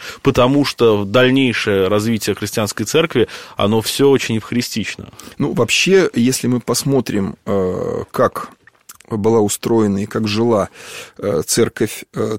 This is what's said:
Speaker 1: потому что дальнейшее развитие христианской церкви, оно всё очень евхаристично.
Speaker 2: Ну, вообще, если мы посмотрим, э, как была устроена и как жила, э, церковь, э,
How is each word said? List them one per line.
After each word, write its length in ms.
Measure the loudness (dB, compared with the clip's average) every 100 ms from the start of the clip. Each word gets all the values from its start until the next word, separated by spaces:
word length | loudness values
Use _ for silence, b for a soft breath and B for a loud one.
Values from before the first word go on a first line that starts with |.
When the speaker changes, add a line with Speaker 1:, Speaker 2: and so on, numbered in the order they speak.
| B B
Speaker 1:
потому 420 | 0 4 4 4 0
что 400 | 2 2 2 2
дальнейшее 840 | 4 4 4 2 0 0 2 2
развитие 460 | 0 0 -2 -2 -4
христианской 500 | -4 -4 -4 -4 -2
церкви, 400 | 0 0 0 0 B B B
оно 240 | 0 0
всё 280 | -2 2 4
очень 260 | 4 0 -6
евхаристично. 760 | -4 -4 -4 -6 -8 -10 -16 B B B
Speaker 2:
Ну, 160 | -4
вообще, 560 | 0 0 0 4 4 4 2
если 320 | 0 0 -2
мы 120 | -2
посмотрим, 760 | -2 -2 0 0 0 -4 -4 -6 -4
э, 580 | -2 -2 -4 -6 -6 -6
как 380 | 0 0 0 -12 _ _ _ _ -20 -8
была 280 | -2 2 4
устроена 600 | 2 -2 0 2 2 0
и 60 | -4
как 200 | -4 -2
жила, 420 | 0 2 2 -2 B B B B B
э, 240 | -4 -2 -2
церковь, 600 | 0 0 0 -4 -4 -12 -6
э, 220 | -6